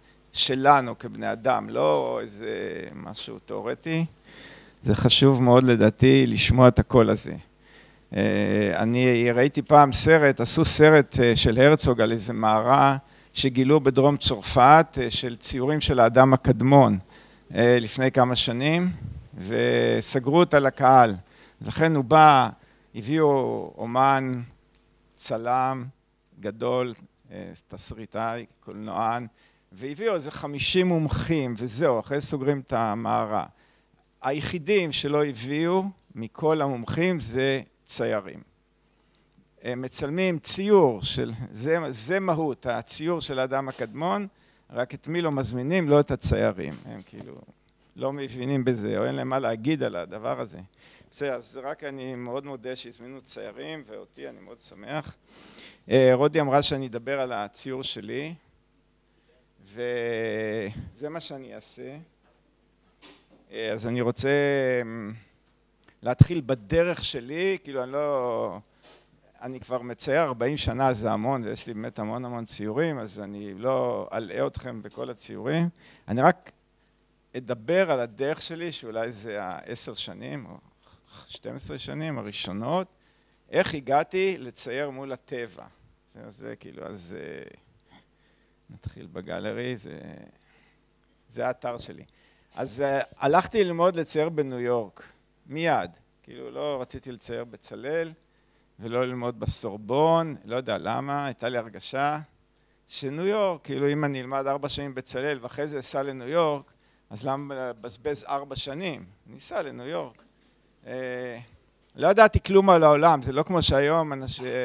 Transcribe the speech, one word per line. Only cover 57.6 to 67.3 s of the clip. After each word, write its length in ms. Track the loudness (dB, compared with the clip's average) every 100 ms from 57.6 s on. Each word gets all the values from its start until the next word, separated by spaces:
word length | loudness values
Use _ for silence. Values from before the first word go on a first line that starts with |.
| -10 -8
שלי, 520 | -8 -10 -10 -10 -10 -16 _ _ _ _ _ _ _ _ _ _ _ _
וזה 1400 | -20 -10 -6 -4 -4 -4 -4 -4 -6 -6 -8 -10 -16 -14 -12
מה 120 | -12
שאני 340 | -14 -16 -16
אעשה. 420 | -20 -20 -20 -18 -18 -20 _ _ _ _ _ _ _ _ _ -20 -20 _ _ _
אה, 200 | -10 -6
אז 140 | -6 -4
אני 140 | -2
רוצה, 300 | -2 -2 0 0 0 0 0 -2
אמ, 300 | -6 -10 -12 -14 _ _ _ _ _ _ _ _
להתחיל 400 | -6 4 4 4 -2
בדרך 580 | -4 0 0 0 -2
שלי, 540 | -6 -8 -10